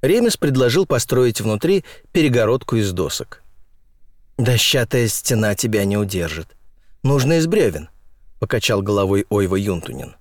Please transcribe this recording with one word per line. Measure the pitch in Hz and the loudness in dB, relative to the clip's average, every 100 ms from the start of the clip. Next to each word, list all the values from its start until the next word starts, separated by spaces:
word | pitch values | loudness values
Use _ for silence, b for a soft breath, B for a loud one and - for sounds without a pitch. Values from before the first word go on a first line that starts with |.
Ремес | 127 214 233 - | 2 2 2 0
предложил | 151 131 123 135 190 | 0 2 2 2 0
построить | 127 - 123 123 110 | -2 0 2 2 0
внутри | 110 107 165 196 B B B | -2 -2 2 0 B B B
перегородку | 175 151 123 107 127 - 113 | 0 2 2 2 0 0 -2
из | 101 | 0
досок. | 90 78 - - - - - - - _ _ - - - - | -2 -4 -4 -10 -16 -20 -20 -20 -20 _ _ -20 -20 -20 -4
«Дощатая | 117 120 - 135 117 127 117 | 0 0 0 0 0 0 0
стена | - - 120 107 | -2 -2 0 0
тебя | 101 117 107 98 | 0 -2 0 0
не | 101 | 0
удержит. | 104 98 82 80 82 - - - - - | -2 -4 -6 -8 -14 -20 -20 -20 -20 -6
Нужно | 131 143 131 | 0 0 2
из | 165 160 | 0 2
брёвен», | 214 127 76 80 - - - - - | 2 0 -2 -14 -20 -20 -20 -20 -10
покачал | 110 117 - 104 | -4 -2 0 -2
головой | 98 101 95 101 - | 0 0 2 0 0
Ойва | 104 98 95 | 0 0 0
Юнтунин. | 101 90 80 65 - - | -2 -4 -6 -12 -14 -18